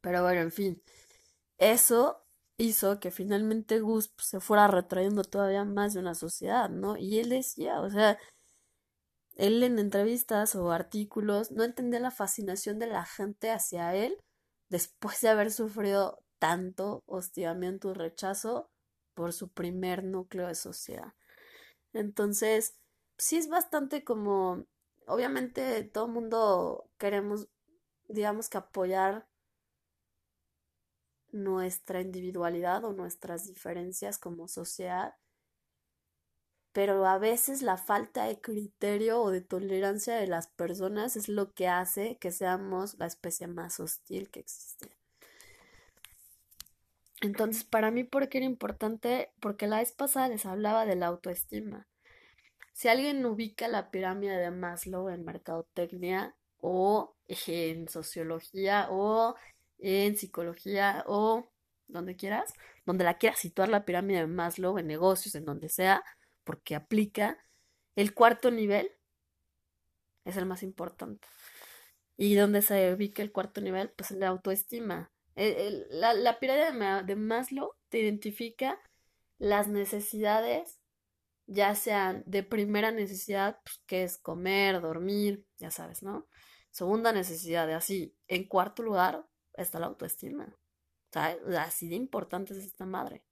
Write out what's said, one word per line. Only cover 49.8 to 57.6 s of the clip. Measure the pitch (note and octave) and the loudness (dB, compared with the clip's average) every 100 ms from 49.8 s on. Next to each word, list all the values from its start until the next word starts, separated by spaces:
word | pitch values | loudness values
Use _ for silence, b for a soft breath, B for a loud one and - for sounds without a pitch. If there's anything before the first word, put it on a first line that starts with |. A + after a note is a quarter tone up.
| A#3+ | -2
pasada | - C#4 C4+ B3+ | -2 -2 0 0
les | A3 G#3 | -2 -6
hablaba | F#3+ G#3 A3 A3 | -2 2 2 2
de | F3+ | 2
la | F3 | 0
autoestima. | F3 - F3 - G#3+ G#3+ G3+ - _ b b b b b b b | -2 -6 -8 -6 -8 -8 -12 -16 _ b b b b b b b
Si | - A#3+ | -2 4
alguien | A#3+ C#4+ C#4 B3 | 4 4 0 0
ubica | G#3+ A3+ - A3+ | -2 -6 -4 -4
la | A3 F#3+ | -2 -4
pirámide | F#3+ F#3 F#3+ G3+ F#3+ | -4 -4 -2 -2 0
de | F3 | -2
Maslow | F3+ F3+ F3 F#3 F#3 F#3+ | -2 -8 -8 -8 -6 -6
en | F3+ | -6
mercadotecnia | E3 F3 - E3 E3 - E3+ F3+ F3 F#3 - - _ _ | -10 -12 -8 -8 -8 -4 -4 -4 -2 -2 -4 -12 _ _
o | - F#3 F#3+ G#3+ - _ _ | -2 2 4 4 0 _ _
en | F3 - E3+ | -10 -6 -2